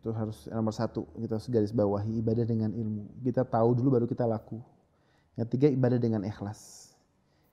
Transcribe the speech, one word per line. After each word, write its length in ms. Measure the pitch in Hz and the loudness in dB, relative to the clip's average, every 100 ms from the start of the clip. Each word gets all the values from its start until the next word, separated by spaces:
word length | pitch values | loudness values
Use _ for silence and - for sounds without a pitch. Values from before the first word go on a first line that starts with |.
Itu 80 | 113 | -8
harus 400 | 113 107 107 - | -6 -6 -8 -8
nomor 240 | 113 110 | -4 -2
satu, 320 | 107 110 117 - | -2 -4 -4 -8
kita 240 | - 113 110 | -8 -6 -4
harus 100 | - | 0
garis 180 | 120 104 | 0 2
bawahi, 560 | 113 101 101 107 113 110 | 2 2 2 -2 -2 0
ibadah 160 | 110 | 0
dengan 320 | 113 113 110 | 0 0 -2
ilmu. 480 | 101 107 107 104 - | -2 -4 -6 -8 -6
Kita 240 | 123 127 123 | -2 0 0
tahu 320 | 117 117 123 | 4 4 4
dulu 240 | 135 123 | 4 2
baru 40 | 117 | 2
kita 180 | 127 120 | 0 -2
laku. 320 | 110 - 113 - _ _ _ _ _ _ - | -2 -6 -14 -14 _ _ _ _ _ _ -6
Yang 100 | 120 | -4
tiga, 140 | 127 147 | 2 4
ibadah 300 | 131 123 123 | 4 4 2
dengan 240 | 117 110 98 | 2 0 -4
ikhlas. 640 | - 101 104 - - - _ _ _ _ _ _ | -6 -10 -10 -16 -20 -20 _ _ _ _ _ _